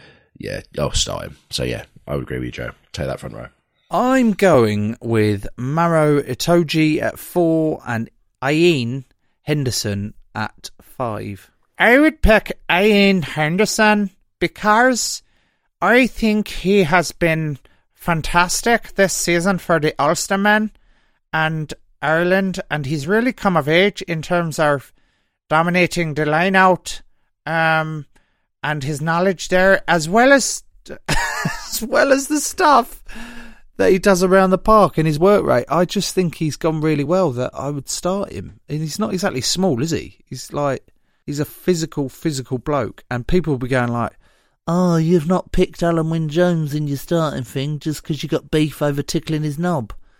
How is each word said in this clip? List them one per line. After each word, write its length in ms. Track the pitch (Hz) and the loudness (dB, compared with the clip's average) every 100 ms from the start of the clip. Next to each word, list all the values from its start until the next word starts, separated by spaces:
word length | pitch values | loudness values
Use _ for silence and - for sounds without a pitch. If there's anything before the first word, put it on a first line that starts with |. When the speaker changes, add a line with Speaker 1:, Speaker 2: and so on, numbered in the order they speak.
| - _ _ - | -20 _ _ -16
Speaker 1:
Yeah, 240 | - 50 - - | -12 -10 -10 -6
I'll 140 | 71 | -2
start 320 | - - 50 | -2 -4 -6
him. 120 | 50 - _ | -10 -16 _
So, 140 | - | -8
yeah, 200 | 64 55 - _ - | -6 -6 -10 _ -8
I 80 | |
would 80 | 69 | -6
agree 160 | 62 64 | -6 -8
with 80 | 62 | -8
you, 60 | |
Joe. 180 | 60 60 - _ | -10 -12 -14 _
Take 160 | - 69 | -8 -8
that 120 | 65 | -8
front 140 | 65 | -10
row. 140 | 53 57 _ _ _ _ | -14 -18 _ _ _ _
Speaker 2:
I'm 420 | 170 247 262 233 | -2 2 2 2
going 640 | 190 190 143 113 104 104 113 | 4 4 6 4 2 -2 -4
with 440 | 117 113 107 101 - - | -2 2 2 0 -6 -8
Maro 640 | 123 156 170 160 151 147 | -4 0 2 2 4 2
Itoje 800 | 131 123 - 175 160 160 156 151 | 0 -4 2 2 2 2 2 0
at 160 | 113 - | -2 -6
four 640 | - 180 170 160 156 156 - | -6 0 2 2 0 -2 -4
and 220 | 117 117 _ _ _ | -6 -6 _ _ _
Ian 640 | 135 151 175 156 117 135 131 _ _ _ | -2 4 4 4 0 -6 -10 _ _ _
Henderson 720 | - 151 127 107 110 101 101 - - | -4 -2 -2 -2 -4 -4 -6 -10 -14
at 360 | 110 107 - - - | -10 -10 -10 -20 -20
five. 720 | - - 123 104 107 98 - _ _ - | -20 -8 -6 -6 -10 -12 -18 _ _ 0
I 200 | 196 254 | 4 4
would 240 | 311 311 | 4 4
pick 360 | - 214 - - - | 4 4 2 -6 -2
Ian 500 | 170 208 208 196 196 | 2 4 4 4 2
Henderson 920 | 139 - 151 180 214 - 214 208 202 - _ _ | -2 -4 -2 0 0 2 2 2 0 -6 _ _
because 840 | 175 - 208 214 254 233 - - - _ _ _ _ _ | -6 -2 2 4 4 2 -2 -8 -14 _ _ _ _ _
I 240 | 180 233 254 | 2 4 2
think 420 | - 220 214 208 | 0 0 0 -2
he 360 | - 180 202 | -4 0 2
has 280 | 165 180 160 | 4 2 0
been 460 | - 170 160 156 139 _ _ _ | -2 -2 0 -4 -8 _ _ _
fantastic 1040 | _ - 175 185 175 175 - - 233 - | _ -4 -2 0 2 2 0 0 0 0
this 180 | - 190 | 0 0
season 460 | - - 170 180 185 | 0 -2 0 0 -2
for 200 | - 165 | 0 0
the 140 | 147 - | 0 0
Ulstermen 720 | 143 165 - 196 208 214 214 - _ _ _ _ _ | -2 -2 -2 0 2 2 0 -8 _ _ _ _ _
and 400 | 156 156 160 151 - _ _ | -2 -2 -2 -6 -12 _ _
Ireland, 580 | 143 160 175 190 196 185 - | -2 0 2 2 0 -4 -6
and 160 | 156 131 | -6 -4
he's 200 | 151 139 | -4 0
really 260 | 214 247 | 0 0
come 260 | - 208 175 | 0 0 0
of 100 | 139 | 2
age 320 | 160 202 - | 4 2 0
in 200 | - 165 | -6 -8
terms 360 | 156 175 170 151 | -2 -2 -2 0
of 320 | 151 143 - _ _ _ _ _ - | 0 0 -4 _ _ _ _ _ -2
dominating 640 | 156 170 180 175 - 165 | 2 2 2 2 0 -2
the 100 | 143 | -2
line 320 | 151 151 185 190 | 0 2 2 4
out, 460 | 190 175 - - - _ _ _ | 4 4 -2 -14 -16 _ _ _
um, 600 | - 165 160 160 156 156 143 _ _ _ _ _ | -6 -2 0 0 -2 -8 -14 _ _ _ _ _
and 200 | 139 151 | -6 -4
his 200 | 135 147 | -4 -4
knowledge 460 | 160 165 190 180 - | -2 0 0 -2 0
there, 340 | 185 190 190 - | 2 4 4 2
as 220 | 170 156 | 0 2
well 240 | 208 254 | 4 6
as, 320 | 277 - - - _ - | 4 2 -6 -12 _ -20
<laughs> 200 | - - | -12 -2
as 720 | - - - - - - - 220 | -2 -2 -4 -6 -6 -8 -8 -2
well 240 | - 277 | 2 4
as 180 | 277 269 | 2 0
the 120 | 294 | -4
stuff 640 | - - 349 262 233 - - - 233 - - - - - | -4 0 4 4 2 -6 -16 -14 -14 -16 -18 -20 -12 0
that 160 | 190 | 2
he 60 | 185 | 4
does 240 | 202 185 | 4 2
around 260 | 185 190 190 | 4 4 4
the 80 | 185 | 2
park 400 | - 220 190 - | 4 4 4 2
and 100 | 160 | 0
his 120 | 147 | 2
work 260 | 185 208 | 4 4
rate. 220 | 139 123 120 | 4 0 0
I 160 | 151 | 0
just 300 | 180 208 - | 0 -2 -4
think 220 | - 180 - | -2 -2 -2
he's 200 | 160 - | -6 -2
gone 240 | 165 160 | -2 0
really 240 | 156 151 | 0 0
well 280 | 139 185 175 | 0 0 0
that 180 | 120 - | -2 -6
I 160 | 135 139 | -6 -8
would 200 | 147 - | -8 -8
start 420 | - 175 196 196 | -6 -4 -4 -6
him. 280 | 82 - - - | -10 -14 -16 -10
And 120 | 151 | -8
he's 180 | 156 147 | -6 -4
not 140 | 220 | -4
exactly 300 | 185 185 131 | -2 -4 -2
small, 400 | - - 190 123 | -2 0 0 0
is 80 | 160 | -2
he? 300 | 131 60 - | -4 -6 -16
He's 300 | _ 131 - | _ -16 -10
like, 280 | 143 143 131 - _ _ _ - | -4 -4 -4 -10 _ _ _ -8
he's 140 | 143 | -6
a 40 | |
physical, 640 | 151 - - 175 160 - 139 | -6 -4 -2 0 -2 -4 -6
physical 480 | - 165 135 123 127 | -6 -6 -6 -6 -6
bloke, 480 | 139 147 113 - - | -4 -4 -4 -8 -8
and 180 | 123 123 | -6 0
people 240 | 180 165 | 0 2
will 60 | 135 | -2
be 100 | 120 | 0
going 240 | 131 120 | 0 0
like, 240 | 120 113 - _ _ _ _ - | -2 -4 -8 _ _ _ _ -2
"Oh, 300 | 170 180 165 | 0 2 2
you've 320 | 160 175 156 | 4 2 2
not 240 | 180 - | -2 0
picked 300 | - 185 - | 0 0 0
Alan 260 | 170 165 160 | 0 0 0
Wynne-Jones 640 | 165 156 151 180 165 151 | -2 -2 0 2 2 -2
in 140 | 151 151 | -4 -4
your 80 | 139 | -4
starting 480 | - 170 156 139 | -2 -2 -2 -4
thing 340 | 123 143 139 147 | -8 -6 -6 -6
just 240 | - 147 | -6 -6
'cause 200 | - 151 | -6 -6
you 60 | 147 | -4
got 200 | 151 - | -4 0
beef 300 | 156 147 - | 0 0 0
over 220 | 147 143 | -2 -2
tickling 400 | 143 170 - 156 | -4 -4 -2 -4
his 160 | 151 143 | -4 -4
knob." 340 | 175 165 110 - - | -2 -2 -6 -12 -20